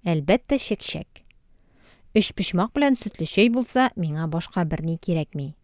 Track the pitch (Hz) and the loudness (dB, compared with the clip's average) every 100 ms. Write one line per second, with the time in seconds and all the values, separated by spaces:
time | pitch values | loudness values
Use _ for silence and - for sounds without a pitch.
0 | 170 160 143 233 - 277 - 208 - - | 0 0 2 2 2 -2 -2 -6 -6 -10
1 | - - - _ _ _ _ _ - _ | -12 -20 -20 _ _ _ _ _ -20 _
2 | - 220 208 - 185 180 170 285 285 254 | 0 2 2 -2 -2 0 0 2 2 2
3 | 202 - 165 - 233 233 240 254 262 - | -4 -8 -2 4 4 4 0 2 2 0
4 | 165 151 160 165 - - 165 156 165 165 | -4 -4 -4 -4 -4 -2 -2 -2 -4 -4
5 | - 165 151 147 139 - | -2 -2 -2 -6 -8 -12